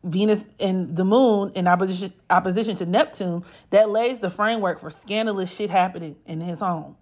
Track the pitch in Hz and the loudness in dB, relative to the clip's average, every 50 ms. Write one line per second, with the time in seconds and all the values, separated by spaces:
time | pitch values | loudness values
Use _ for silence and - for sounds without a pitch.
0 | - 180 156 185 208 214 208 208 214 - _ _ 196 196 185 185 180 - 170 165 | -6 -4 -2 0 2 2 2 0 -2 -12 _ _ -2 -2 -2 -2 -4 -4 -2 -2
1 | 185 190 214 247 269 240 214 202 196 196 - 190 180 180 180 175 190 190 190 180 | 0 2 4 4 6 4 4 2 0 -2 -4 -2 2 2 4 2 2 -2 -2 -6
2 | 196 190 - _ _ _ 175 185 - 185 180 214 226 220 196 156 180 170 180 233 | -8 -10 -12 _ _ _ 2 2 4 2 0 0 -2 -2 -2 -4 -4 0 2 2
3 | 311 - - - 202 180 170 170 180 - - - _ _ - 202 220 214 202 220 | 2 2 -2 -6 -6 -4 -4 -6 -8 -10 -20 -20 _ _ 4 4 4 4 2 0
4 | 233 240 262 226 208 180 180 - 208 220 233 226 202 185 160 - - 160 160 - | 0 0 -2 -2 -6 -6 -2 0 0 0 0 0 -2 -2 -4 -4 -8 -16 -16 -16
5 | - - 202 220 220 226 202 196 185 180 - - 208 196 175 190 180 185 180 170 | -10 -6 -4 -2 -2 -2 -2 -4 -4 -6 -6 -6 -6 0 2 2 2 2 -2 -8
6 | 165 156 147 _ _ - 165 160 170 180 170 156 208 185 175 156 147 135 - _ | -12 -12 -14 _ _ -12 -10 -8 -6 -8 -6 -4 -4 -4 -4 -4 -8 -12 -20 _